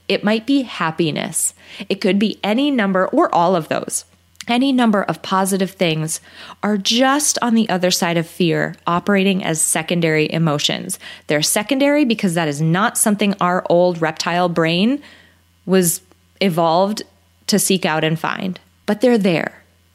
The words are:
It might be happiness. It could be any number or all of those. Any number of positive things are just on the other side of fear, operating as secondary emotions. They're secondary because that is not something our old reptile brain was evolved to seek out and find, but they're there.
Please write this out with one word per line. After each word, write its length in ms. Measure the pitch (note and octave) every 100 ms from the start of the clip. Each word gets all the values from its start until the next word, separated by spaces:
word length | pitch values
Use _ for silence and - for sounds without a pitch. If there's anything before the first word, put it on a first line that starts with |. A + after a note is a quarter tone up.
| _
It 160 | G3
might 240 | G3+ A3+ A3+
be 160 | C#4
happiness. 920 | B3 - E3 D#3+ E3 D3 - E3 - - - - G3+
It 120 | G3
could 200 | G3 G3
be 180 | G#3 -
any 260 | G3 A3 C#4+
number 380 | C4+ G3 F#3 F#3
or 240 | C4 E4+
all 220 | - E3+ F#3
of 120 | D#3
those. 360 | - - - - _ _ _ -
Any 240 | A#3+ C#4
number 300 | B3+ A#3+ G#3
of 200 | - D#3+
positive 500 | - F#3+ G3 F#3+ F#3+
things 480 | - F3 D#3 D#3 - - - - -
are 160 | G3+ G#3+
just 600 | G3 A3+ C4 C#4+ D4 -
on 120 | A#3+
the 140 | A3+ A3
other 220 | F3+ F3+
side 260 | F3 F3 E3+
of 100 | E3
fear, 480 | - F3 D#3 D3+ E3+ -
operating 580 | E3+ F3 G3+ F#3+ F#3
as 160 | - D#3+
secondary 680 | - E3+ D#3+ F3 E3 D#3 D3+
emotions. 680 | - E3 D3 - D3 - - - - -
They're 160 | D3+
secondary 640 | D#3 G#3+ G3+ C4+ C#4 D4 C#4
because 280 | A3+ G3
that 140 | E3 D#3+
is 140 | C#3+
not 340 | D#3+ F3 A3 -
something 380 | A3+ G3+ G#3 G3
our 240 | F3+ F3+ -
old 320 | F3 F3+ E3+
reptile 480 | D#3 D#3+ - E3+ F3+
brain 540 | E3+ D#3+ E3+ G#3+ C#4+ - - - _ _ _ -
was 340 | F#3+ F3 - - _ _ _
evolved 600 | G3 E3 E3+ E3 G3 G#3+ - _ _ _ -
to 100 | G3+
seek 260 | - F#3
out 200 | F3 D#3
and 140 | D#3 D#3+
find, 400 | D#3 - F#3+ F3+ _ _ -
but 160 | G#3
they're 160 | B3+ A#3+
there. 440 | F#3+ E3 - - _ _ _